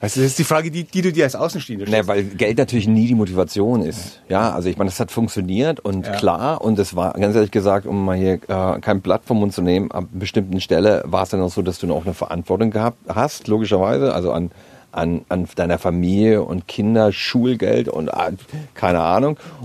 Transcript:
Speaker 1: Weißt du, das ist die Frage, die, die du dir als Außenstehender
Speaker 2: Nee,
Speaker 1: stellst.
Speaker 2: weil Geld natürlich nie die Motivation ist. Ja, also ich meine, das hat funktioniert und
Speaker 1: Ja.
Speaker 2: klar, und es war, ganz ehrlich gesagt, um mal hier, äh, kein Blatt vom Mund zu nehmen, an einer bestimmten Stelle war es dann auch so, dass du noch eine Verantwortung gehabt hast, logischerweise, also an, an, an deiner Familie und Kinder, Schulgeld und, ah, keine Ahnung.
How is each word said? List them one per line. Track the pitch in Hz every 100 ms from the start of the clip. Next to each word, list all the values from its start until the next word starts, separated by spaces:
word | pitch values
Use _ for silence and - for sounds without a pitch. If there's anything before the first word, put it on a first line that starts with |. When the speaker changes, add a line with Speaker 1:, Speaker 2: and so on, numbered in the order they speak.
Speaker 1:
Weißt | 107
du, | 135
das | 135
ist | 131
die |
Frage, | 156 156 165
die, | 165
die | 165 185
du | 180
dir | 160
als | 147
Außenstehender | - 151 - - 107 101
Speaker 2:
Nee, |
Speaker 1:
stellst. | 110 95
Speaker 2:
weil | 101
Geld | 98 98 107 117
natürlich | 131 120 104
nie | 110 117
die | 120
Motivation | 101 92 90 104 104 123
ist. | 80 92 92 - -
Ja, | 95 113
also | - 90
ich | 87
meine, | 98
das | -
hat | 117
funktioniert | - 113 - 92 95 151 160
und | 101 98 107
Speaker 1:
Ja. |
Speaker 2:
klar, | 101 104 85 131 160
und | 110 101
es | 98
war, | 87 90
ganz | - 101
ehrlich | 110 104
gesagt, | 113 98 98
um | 98 101
mal | 95 92
hier, | 95 90 -
äh, | 95 92 -
kein | - 98
Blatt | 90 101
vom | - 113
Mund | 101
zu | 92
nehmen, | 90 90 101
an | -
einer | 90 90
bestimmten | 98 - 95 92
Stelle | - 82 104 95 -
war | 95
es | 95
dann | 98
auch | 90
so, | 92
dass | 90 90
du | 87
noch | 73
eine | 90
Verantwortung | 87 - 85 85 95 113
gehabt | 107 117 120 -
hast, | 90 139 - -
logischerweise, | 107 104 98 98 131 135
also | - 90
an, | 67 87 - - - _
an, | 87 82 85 -
an | 90 85 -
deiner | 85 82
Familie | 95 87 87 98 110 107
und | 80 90 -
Kinder, | - 107 113 107
Schulgeld | 101 - 127 123 120 95 117 120
und, | - 78
ah, | - 87 95 - 156 147
keine | - 95 87
Ahnung. | 82 95 143 151 - -